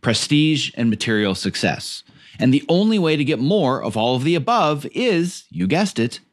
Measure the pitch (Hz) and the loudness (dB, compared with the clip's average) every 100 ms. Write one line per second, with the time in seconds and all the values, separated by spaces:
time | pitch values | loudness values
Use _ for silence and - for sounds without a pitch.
0 | - 110 - 151 156 151 131 - 117 104 | 0 -2 2 2 2 0 -4 -2 -2 -2
1 | - 110 104 95 101 - 95 - - - | 0 0 0 -2 -4 -2 -2 -4 -8 -14
2 | - - - - 131 135 143 170 214 220 | -18 -20 -20 -2 2 2 2 0 2 2
3 | 165 151 139 143 135 208 143 127 - 110 | 2 0 0 0 2 2 2 0 -2 -2
4 | 117 127 135 170 139 233 160 151 147 - | 0 0 0 0 2 2 2 0 -4 -2
5 | 247 180 175 - - - 92 156 202 - | 0 0 -2 -6 -14 -4 0 2 0 0
6 | 117 - _ | -4 -4 _